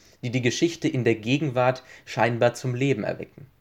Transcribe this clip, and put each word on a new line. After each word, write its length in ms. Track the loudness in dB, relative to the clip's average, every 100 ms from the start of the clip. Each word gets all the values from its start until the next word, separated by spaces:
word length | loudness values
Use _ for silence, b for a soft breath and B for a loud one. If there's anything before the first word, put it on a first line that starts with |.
| b b
die 60 | -4
die 120 | 0
Geschichte 460 | 0 2 0 0 -2
in 160 | 0
der 100 | 2
Gegenwart 720 | 0 0 0 0 2 0 0 B B -10
scheinbar 480 | 0 0 4 2
zum 200 | 2 -4
Leben 300 | -2 0 0
erwecken. 420 | -2 -6 -10 -16 -20 _